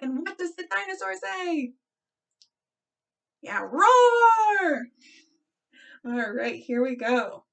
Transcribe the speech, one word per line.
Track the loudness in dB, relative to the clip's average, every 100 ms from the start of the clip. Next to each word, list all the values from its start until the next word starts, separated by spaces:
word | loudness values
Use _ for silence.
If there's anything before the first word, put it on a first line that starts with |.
And | -6 -6
what | -6 -6
does | -10 -10
the | -8
dinosaur | -8 -8 -10 -8 -10
say? | -8 -8 -4 -4 -6 -10 _ _ _ _ _ _ _ _ _ _ _ _ _ _ _ _
Yeah, | -8 -8
roar! | -6 2 6 8 6 6 6 6 4 2 0 -2 -6 _ _ -20 _ _ _ _ _ _ -20 -18 -8
All | -6 -4
right, | -4 -6 -8
here | -6 -2
we | 0 -2
go. | -2 -2 -2 -10 _